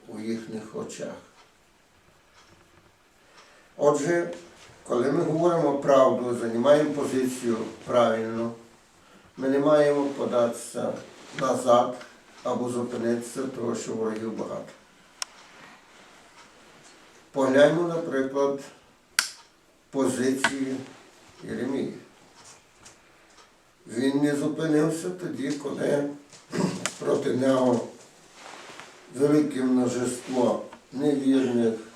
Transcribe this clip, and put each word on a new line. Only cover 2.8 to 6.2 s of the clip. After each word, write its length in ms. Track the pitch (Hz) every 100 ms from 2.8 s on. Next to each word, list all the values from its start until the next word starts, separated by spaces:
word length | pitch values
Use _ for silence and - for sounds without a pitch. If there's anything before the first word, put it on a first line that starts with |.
| _ _ _ _ _ - - - _ -
Отже, 560 | 147 143 160 175 170 - - - - -
коли 280 | - 120 135
ми 120 | 160
говоримо 540 | 156 160 175 165 147 139
правду, 600 | 143 135 127 113